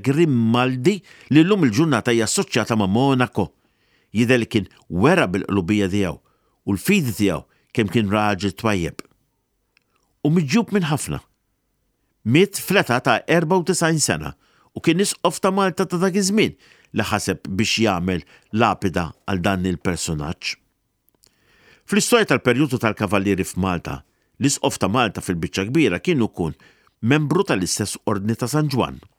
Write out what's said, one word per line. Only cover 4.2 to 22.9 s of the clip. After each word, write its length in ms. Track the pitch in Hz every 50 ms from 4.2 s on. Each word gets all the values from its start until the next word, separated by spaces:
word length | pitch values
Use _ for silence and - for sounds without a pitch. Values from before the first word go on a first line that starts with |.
| 123 113 127 120
li 60 | 110 -
kien 160 | - 107 90 - _ _ _ -
wera 380 | - 87 110 151 190 175 127 92
bil-qlubija 560 | 90 98 - - 95 101 87 92 107 104 98
tiegħu 300 | 90 95 104 95 85 73 -
u 560 | _ _ _ _ _ _ _ _ _ - 101
l-fidi 380 | 87 - - 208 196 143 120 98
tiegħu 300 | - 104 92 80 69 - _ _ _ _ _ -
kemm 160 | 120 110 92 -
kien 180 | 120 107 95
raġel 460 | 104 107 104 104 104 87 101 98 - -
twajjeb. 400 | - 110 104 92 82 73 - - - _ _ _ _ _ _ _ _ _ _ _ _ _ _ _ _ _ _ _ _ _ _ _ -
U 40 | 147 160
miġjub 380 | 185 151 127 170 233 208 - 196
minn 140 | 208 170 147
ħafna. 320 | 156 - - - 71 - - _ _ _ _ _ _ _ _ _ _ _ _ _ _ _ _ _ _ _ -
Miet 320 | 104 127 170 202 196 - -
fl-età 380 | - - 185 202 - - 120 127 -
ta' 160 | 135 113 - -
erba 320 | - 160 170 165 151 190
u 80 | 185 156
tisgħin 400 | 185 170 - 170 160 165 147 -
sena 300 | - 87 76 78 71 - _ _ _ _ _ _ _ -
u 80 | - -
kien 160 | 165 160 185
nisqof 400 | 202 - - - - 180 - -
ta' 140 | - 190 190
Malta 300 | 202 196 185 - - 190
ta' 120 | - 180 165
dak 160 | 190 190 170 208
iż-żmien 380 | 190 190 208 220 151 80 - _ _ _ _ _ _ _
li 140 | - 110 104
ħaseb 400 | - 110 98 - 101 85 - -
biex 380 | - 95 95 107 - - 110 110
jagħmel 400 | 107 92 85 87 92 90 82 - _ - _ _ _ 104 110
lapida 540 | 117 107 92 - 104 92 76 90 85 73 - _ _ -
għal 100 | 98 90 85
dan 180 | 101 98 90 92 92
il-personaġġ. 880 | 87 76 - 98 85 - - 85 80 73 71 78 - - - - - - _ _ _ _ _ _ _ _ _ _ _ _ _ _ _ _ _ _ _ _ _ _ _ _ _
Fl-istorja 400 | - 202 185 - - 240 233 196 - 143
tal-perjodu 480 | 113 - 123 117 127 156 127 127 107 120
tal-kavallieri 640 | 110